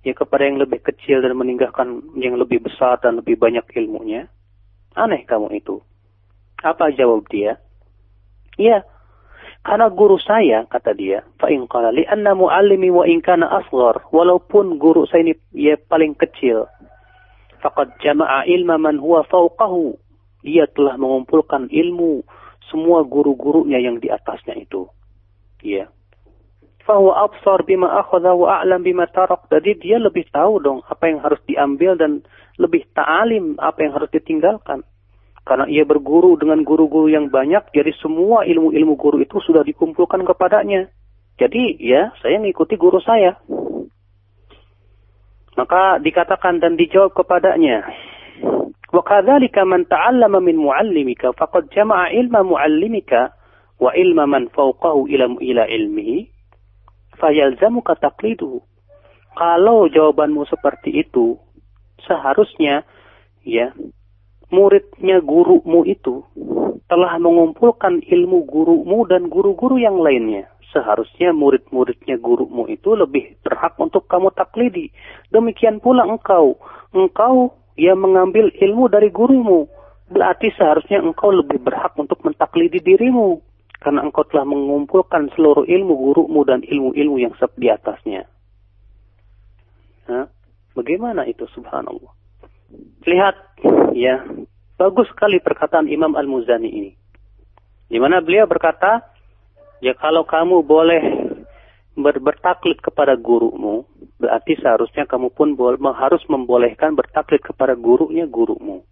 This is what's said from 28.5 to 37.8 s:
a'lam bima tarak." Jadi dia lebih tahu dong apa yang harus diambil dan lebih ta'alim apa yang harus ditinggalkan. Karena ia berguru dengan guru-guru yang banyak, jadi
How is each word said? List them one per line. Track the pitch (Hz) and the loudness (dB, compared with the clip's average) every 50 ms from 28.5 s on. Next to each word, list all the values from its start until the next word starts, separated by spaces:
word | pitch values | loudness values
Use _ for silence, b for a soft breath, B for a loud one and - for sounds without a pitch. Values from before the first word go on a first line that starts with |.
| 196 180 - | 0 0 0
a'lam | 185 185 180 | 0 0 0
bima | 180 180 180 180 175 - | 0 -2 -2 -2 -2 -2
tarak." | _ - 185 - 180 - _ _ 156 | _ -2 0 0 -2 -4 _ _ -2
Jadi | 151 156 196 208 170 - | 0 0 0 -4 -4 -2
dia | 170 214 240 | -2 0 0
lebih | 226 202 - 180 160 _ _ | 0 -2 -2 -4 -10 _ _
tahu | 143 156 196 220 196 143 | 0 0 0 0 0 -2
dong | 139 135 127 - - | -2 -4 -4 -10 -14
apa | 147 _ - 165 160 | -10 _ -2 -2 -2
yang | 147 | -2
harus | 143 143 147 - _ | -2 -4 -4 -4 _
diambil | - 139 143 143 143 143 139 160 185 185 165 | -8 -2 -2 -2 -2 0 0 0 0 2 0
dan | 160 151 147 143 - b b b b b b | 0 -2 -2 -6 -8 b b b b b b
lebih | b - 156 170 170 - _ _ | b -2 0 0 -2 -4 _ _
ta'alim | - 147 - 156 180 214 233 226 214 185 160 147 - | -4 -2 0 0 0 0 0 -2 -2 -4 -6 -8 -4
apa | 147 151 - - 160 | -4 -6 -2 -2 -4
yang | 147 139 | -4 -2
harus | 147 151 - - | -6 -8 -4 -4
ditinggalkan. | 160 - - 160 156 156 180 214 214 _ - - - - _ _ _ _ _ _ _ _ _ _ _ _ | -6 -4 -4 -4 0 0 0 0 -2 _ -10 -10 -10 -12 _ _ _ _ _ _ _ _ _ _ _ _
Karena | - 131 127 135 - | -2 0 0 0 -2
ia | 143 151 151 | 0 0 2
berguru | 143 151 151 139 135 151 170 175 185 175 | 2 2 0 0 2 2 4 6 6 4
dengan | 151 151 156 156 156 151 | 4 2 0 0 0 0
guru-guru | 139 156 160 160 151 147 160 156 | 0 2 2 2 2 2 2 2
yang | 156 156 151 151 139 | 2 2 2 0 0
banyak, | 131 135 131 143 170 208 202 _ | -2 -2 0 2 0 -2 -2 _
jadi | _ 147 | _ -2